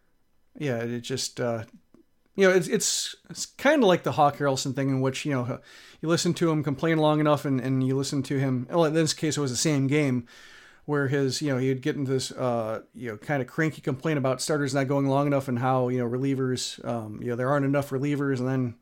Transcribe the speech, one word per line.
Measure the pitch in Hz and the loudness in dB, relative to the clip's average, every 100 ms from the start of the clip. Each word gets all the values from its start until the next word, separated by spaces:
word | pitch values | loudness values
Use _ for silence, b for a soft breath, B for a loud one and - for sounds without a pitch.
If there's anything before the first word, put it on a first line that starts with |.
| _ _ _ _ _ - | _ _ _ _ _ -8
yeah, | 147 117 | -4 -4
it | 117 120 | -4 -6
just, | 120 131 - - | -6 -6 -6 -4
uh, | 123 113 110 - _ _ _ _ _ - | -2 -2 -8 -18 _ _ _ _ _ 2
you | 190 | 4
know, | |
it's, | 185 180 | 6 2
it's, | 214 - - - - - | 0 0 -2 -6 -10 -16
it's | 170 - | -14 -12
kinda | - 269 311 208 | 0 2 6 6
like | 170 | 4
the | 156 | 2
Hawk | 135 143 139 | 4 2 4
Harrelson | 143 131 139 131 | 0 0 -2 -2
thing | 139 | 0
in | 131 | 2
which, | 131 135 151 | 0 -2 -2
you | |
know, | 131 120 - B B B B | -2 -2 -6 B B B B
you | 156 | 0
listen | 165 180 - | 2 2 2
to | 170 | 2
him | 156 | 2
complain | 147 139 165 160 | 0 -2 0 4
long | 151 151 | 4 4
enough | 151 143 147 | 4 2 2
and, | 131 | 0
and | 127 131 131 | 0 0 2
you | 135 | 0
listen | 135 143 | 0 -2
to | 131 139 | -2 0
him, | 135 127 127 | 0 -2 -2
well, | 170 156 | 2 2
in | |
this | 160 156 | 2 0
case, | - 156 143 | 0 -2 -2
it | |
was | 139 | -2
the | 120 | -2
same | 160 143 135 | 0 2 2
game | 147 143 123 120 B B B B B - | 2 2 -2 -6 B B B B B -4
where | 147 135 | -2 0
his, | 143 135 123 | 0 0 0
you | 147 | -2
know, | 127 | 0
he'd | 131 131 | 0 0
get | 143 143 | -2 -2
into | 135 | -2
this, | 131 131 | -2 -4
uh, | - 127 117 110 110 - - | -4 -2 -2 -2 -6 -10 -12
you | 120 | -10
know, | 104 | -10
kinda | - 143 | -4 -4
cranky | 123 - 156 - | -4 -2 -2 -2
complaint | - 131 165 147 | -6 -4 -2 0
about | 131 131 | 0 -2
starters | - 151 139 | -2 -2 0
not | 139 135 | 0 0
going | 143 139 | 0 2
long | 135 143 | 2 2
enough | 139 135 | 0 0
and | 120 | -2
how, | 131 131 123 | 0 2 0
you | 127 | 0
know, | 120 | -2
relievers, | 127 139 135 131 123 - - 120 | -2 0 0 0 -2 -4 -8 -6
um, | 120 107 110 | -6 -8 -8
you | 120 | -6
know, | 117 | -2
there | 127 | 0
aren't | 147 139 | 2 2
enough | 143 135 | 0 0
relievers. | 135 147 143 143 127 | -2 -2 0 0 0
And | 127 | 0
then, | 131 123 110 | 0 -2 -6